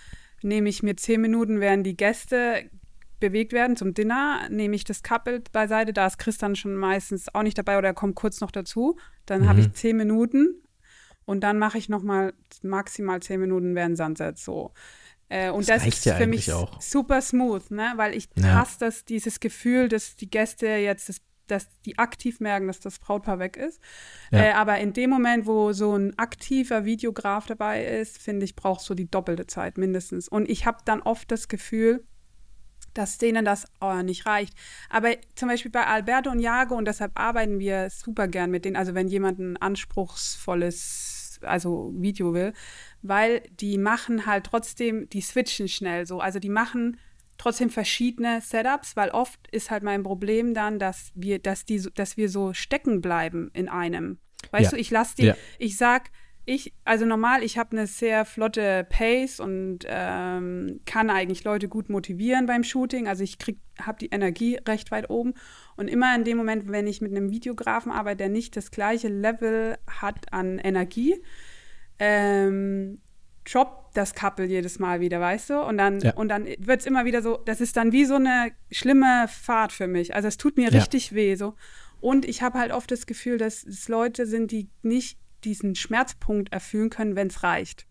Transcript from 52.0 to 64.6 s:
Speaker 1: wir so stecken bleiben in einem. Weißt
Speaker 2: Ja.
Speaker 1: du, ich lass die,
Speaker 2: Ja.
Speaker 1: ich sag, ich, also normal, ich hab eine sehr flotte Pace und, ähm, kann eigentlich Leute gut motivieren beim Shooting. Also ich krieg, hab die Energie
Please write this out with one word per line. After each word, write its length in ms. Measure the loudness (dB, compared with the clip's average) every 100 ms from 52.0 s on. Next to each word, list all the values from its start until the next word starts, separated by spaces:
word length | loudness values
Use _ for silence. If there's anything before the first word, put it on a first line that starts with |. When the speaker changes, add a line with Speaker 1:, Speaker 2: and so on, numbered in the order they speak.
| -4 -2
Speaker 1:
wir 120 | -2
so 240 | 0 -2
stecken 460 | -4 -2 -2 2 0
bleiben 500 | 0 0 0 -4 -6
in 160 | -6 -4
einem. 500 | -2 -4 -4 -6 -8 -14 -20 -2
Weißt 140 | 2
Speaker 2:
Ja. 60 | 4
Speaker 1:
du, 60 | 2
ich 140 | 0
lass 240 | 0 0
die, 120 | 4 4
Speaker 2:
Ja. 100 | 4 -4 -6
Speaker 1:
ich 160 | -6 2
sag, 340 | 4 4 0 -14 -20 -14
ich, 280 | -4 -4 -6 -8
also 200 | 0 2
normal, 380 | 4 4 4 2
ich 140 | 2 -2
hab 140 | -2
eine 140 | -2 -4
sehr 380 | -2 2 2
flotte 600 | 0 -2 -2 2 2 2 2
Pace 500 | 2 4 2 0 -4
und, 420 | -6 -4 -4 -6 -6
ähm, 920 | -4 -2 -2 -2 -4 -4 -4 -6 -8 -4
kann 240 | 0 2
eigentlich 340 | 2 0 -2
Leute 240 | -2 -2 -2
gut 220 | -6 -4
motivieren 560 | -4 -4 -2 2 2 2
beim 180 | 2
Shooting. 420 | 0 -2 -2 -2 -4
Also 160 | -2
ich 160 | -4 -6
krieg, 200 | -8 -8 -14 -12
hab 180 | -10 -8
die 100 | -6
Energie 480 | -2 -2 0 -2 0